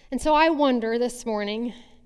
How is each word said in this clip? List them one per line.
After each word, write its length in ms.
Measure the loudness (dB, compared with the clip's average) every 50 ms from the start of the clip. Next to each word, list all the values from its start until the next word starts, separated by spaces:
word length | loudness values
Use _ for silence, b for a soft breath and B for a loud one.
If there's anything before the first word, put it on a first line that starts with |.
| b b
And 100 | -8 -4
so 140 | 0 2 4
I 160 | 4 4 4
wonder 480 | 4 2 2 2 2 0 0 -2 -2 -2
this 260 | -2 -2 -4 -6 -6
morning 480 | -4 -4 -4 -4 -4 -4 -4 -6 -6 B B B B B B B